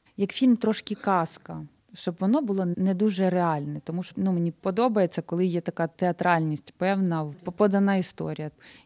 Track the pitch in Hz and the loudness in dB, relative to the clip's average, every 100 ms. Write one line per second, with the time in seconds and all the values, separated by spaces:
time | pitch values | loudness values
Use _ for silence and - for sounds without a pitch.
0 | _ - 196 - 262 233 214 214 - 214 | _ -6 -4 2 4 4 2 -2 -4 -6
1 | - 185 165 - - 165 151 _ _ 208 | 0 0 0 -6 -14 -14 -14 _ _ -10
2 | - 170 190 269 247 196 180 175 185 185 | -8 -2 2 2 2 -2 -2 0 0 2
3 | 214 185 190 180 170 151 143 147 - 170 | 0 2 0 2 0 0 -4 -8 -6 -8
4 | 180 - 190 175 170 - 196 185 247 214 | -6 -2 0 2 0 -2 -4 0 2 2
5 | 180 - - 170 185 170 170 - 165 - | 0 -2 -4 -2 0 0 -4 -4 -4 0
6 | 180 170 180 170 160 147 - - 180 196 | -2 0 2 2 2 -4 -8 -4 -2 0
7 | 185 165 151 147 - 175 208 196 196 196 | 0 0 -4 -8 -10 2 2 4 2 2
8 | 180 - 160 156 151 - - - | -2 -6 -8 -6 -10 -12 -20 -20